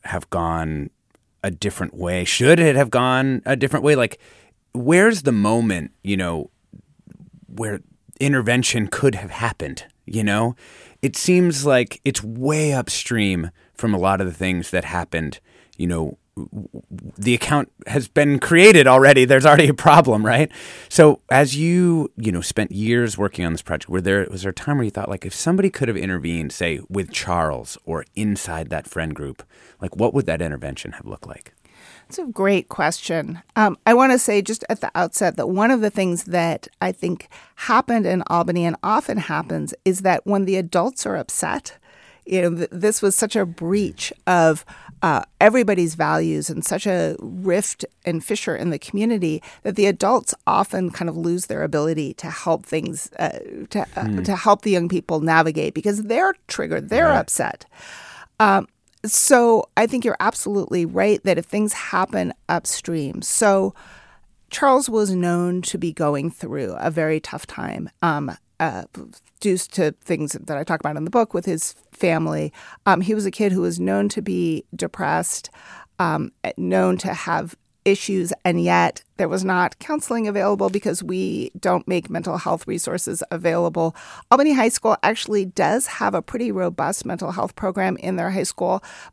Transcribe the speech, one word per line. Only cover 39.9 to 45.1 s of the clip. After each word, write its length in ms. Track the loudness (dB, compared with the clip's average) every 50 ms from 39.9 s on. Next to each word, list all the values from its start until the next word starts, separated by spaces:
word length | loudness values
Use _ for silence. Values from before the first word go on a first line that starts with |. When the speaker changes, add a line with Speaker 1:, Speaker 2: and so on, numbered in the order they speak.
| 0 2 2
Speaker 2:
that 220 | 2 2 2 0
when 200 | 0 0 0 0
the 100 | 0 0
adults 500 | -2 -2 0 0 0 0 0 -2 -6 -6
are 120 | -6 -4 -6
upset, 600 | -6 -6 -6 -4 -4 -4 -4 -6 -8 -10 -18 -20 _ _ _ -20 -20 -20 -20 _ -8
you 160 | -4 -2 0
know, 140 | 0 0 0
th-, 140 | -2 -4 -6
this 300 | -4 -2 0 0 0 2
was 120 | 0 0 0
such 220 | 0 0 0 0
a 100 | -2 -2
breach 680 | -2 -4 -6 -4 -2 0 0 0 -2 -4 -8 -10 -12 -12 -6 _
of, 380 | 2 4 4 6 4 4 2 -2 -12 -20 -20 -20 -20 -8 -2
uh, 220 | 0 0